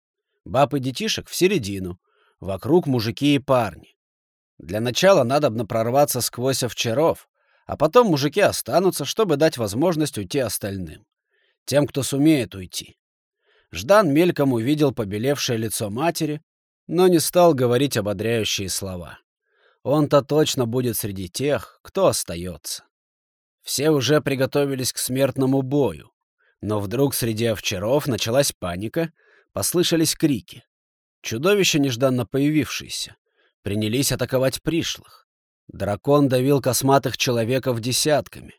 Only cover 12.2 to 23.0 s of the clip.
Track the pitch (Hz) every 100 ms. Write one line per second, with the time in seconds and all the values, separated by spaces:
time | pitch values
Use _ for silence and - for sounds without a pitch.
12.2 | 151 151 104 98 90 - - _ _ _
13.2 | _ _ _ _ _ 87 117 208 175 143
14.2 | 175 - 139 117 117 151 143 110 101 104
15.2 | 127 139 - 113 110 - 107 110 165 165
16.2 | 151 151 _ _ _ _ - 165 185 170
17.2 | - 180 175 135 123 123 139 113 98 95
18.2 | 110 117 101 - 95 - 98 90 78 -
19.2 | _ _ _ _ _ _ 120 147 143 147
20.2 | - 147 151 - 117 127 123 104 104 98
21.2 | 90 - 143 127 - _ - 196 175 110
22.2 | - 87 90 82 - - _ _